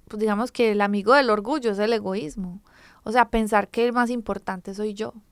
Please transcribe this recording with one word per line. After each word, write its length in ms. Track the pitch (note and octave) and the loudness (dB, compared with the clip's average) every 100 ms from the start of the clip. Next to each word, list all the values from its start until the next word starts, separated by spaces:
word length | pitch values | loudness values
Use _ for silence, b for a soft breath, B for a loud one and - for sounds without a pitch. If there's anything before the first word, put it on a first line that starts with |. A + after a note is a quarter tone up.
| - | -14
pues, 100 | G#3 | -2
digamos 320 | G#3+ G#3 B3 | 0 0 -2
que 220 | - A3+ | 0 2
el 80 | G#3 | 2
amigo 340 | G3+ G3+ G3 | 0 0 4
del 160 | C#4 B3+ | 4 4
orgullo 420 | G#3+ G#3 D4+ A#3 | 2 0 -2 -2
es 60 | G3 | 0
el 140 | G#3 | 0
egoísmo. 680 | A3+ G3+ G3 D#3 G3+ F#3 F3+ b b b b - | 0 -2 -6 -6 -8 -10 -12 b b b b 0
O 60 | |
sea, 160 | A#3+ A#3 | 2 2
pensar 400 | A3+ A3 G#3+ G3 | 2 2 2 0
que 160 | - | 0
el 80 | A#3+ | 0
más 160 | A#3+ A#3 | 2 0
importante 680 | B3 G#3+ G3 - F#3+ G3 | -2 -6 -6 -6 -10 -10
soy 200 | G3 G#3+ | -8 -6
yo, 180 | G3+ A3 A3+ - | -6 -10 -12 -20